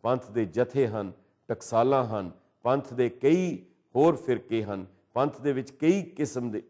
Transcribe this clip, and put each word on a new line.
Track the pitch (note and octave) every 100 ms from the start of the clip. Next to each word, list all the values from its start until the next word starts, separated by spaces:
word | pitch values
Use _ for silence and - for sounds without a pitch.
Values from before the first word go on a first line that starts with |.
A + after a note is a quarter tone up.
ਪੰਥ | A2+ B2+ A#2
ਦੇ | A2
ਜਥੇ | G#2 E2 B2 C#3 B2
ਹਨ, | G#2+ G2 - _ _ -
ਟਕਸਾਲਾਂ | A2+ - A2+ A#2+ C3+ A#2+
ਹਨ, | A2 F2+ - _ _
ਪੰਥ | A#2+ C3+ C#3
ਦੇ | A#2+ A#2+
ਕਈ | A#2+ C#3 E3+ F3+ - - _ _ B2
ਹੋਰ | D#3+ -
ਫਿਰਕੇ | - A#2+ - A2+
ਹਨ, | G#2 G2 F#2 _ _
ਪੰਥ | B2 C#3+ D3
ਦੇ | C3+
ਵਿੱਚ | C3 B2+
ਕਈ | - D#3 G3
ਕਿਸਮ | E3+ - C#3+ C3 B2
ਦੇ, | G#2 -